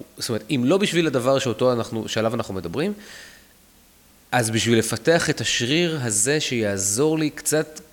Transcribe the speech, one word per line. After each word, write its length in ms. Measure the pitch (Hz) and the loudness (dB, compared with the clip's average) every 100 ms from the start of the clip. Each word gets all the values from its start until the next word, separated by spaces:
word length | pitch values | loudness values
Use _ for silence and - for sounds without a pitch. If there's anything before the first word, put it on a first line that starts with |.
| - - | -20 -10
זאת 120 | - | -6
אומרת, 140 | 113 - | -6 -2
אם 140 | 139 123 | 0 4
לא 120 | 190 | 4
בשביל 300 | 196 165 160 | 2 2 0
הדבר 320 | 131 120 135 | 2 2 2
שאותו 340 | 123 107 127 | 2 0 2
אנחנו, 360 | 120 110 113 107 | 2 -2 -6 -4
שעליו 240 | 113 110 | -2 0
אנחנו 200 | 117 - | -2 -4
מדברים, 400 | 95 87 107 185 208 - - - - - _ _ _ _ _ _ _ _ | -6 -6 -4 -4 -6 -12 -20 -20 -20 -20 _ _ _ _ _ _ _ _
אז 180 | 123 113 | -2 0
בשביל 300 | 110 107 113 | 0 4 4
לפתח 500 | 107 113 - 165 160 | 2 0 2 2 2
את 120 | 143 | -2
השריר 580 | 113 - 120 156 175 160 | -2 -2 0 2 0 0
הזה 380 | 120 104 127 151 | -2 0 2 0
שיעזור 800 | 151 120 104 98 95 104 156 156 | 0 0 0 0 0 2 2 2
לי 100 | 156 | -2
קצת 520 | - - 156 156 - - | -4 -2 -2 -2 -8 -20